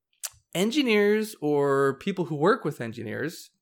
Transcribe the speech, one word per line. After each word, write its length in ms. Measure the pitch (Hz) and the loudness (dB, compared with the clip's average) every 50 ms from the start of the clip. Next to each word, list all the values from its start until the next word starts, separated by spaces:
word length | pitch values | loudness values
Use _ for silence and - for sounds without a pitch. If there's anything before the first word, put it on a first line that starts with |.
| _ _ _ _ - - - _ _ _ - | _ _ _ _ -14 -14 -14 _ _ _ -4
Engineers 800 | 165 190 220 - 302 277 240 214 208 208 208 208 214 220 214 - - | -2 -2 0 0 0 2 4 4 4 4 4 4 2 0 -4 -6 -4
or 540 | 151 151 147 143 143 143 139 139 139 139 131 135 | -2 0 2 2 2 2 4 4 2 2 0 -2
people 260 | - 196 196 190 175 | -4 -6 -4 -4 -4
who 100 | - 156 | -4 -2
work 300 | 143 147 185 247 254 - | 2 2 2 2 2 -2
with 160 | 160 143 - | -6 -6 -6
engineers 720 | 123 113 110 120 - 110 107 110 120 156 175 - - - _ _ | -8 -10 -10 -10 -10 -8 -6 -6 -6 -6 -8 -10 -16 -20 _ _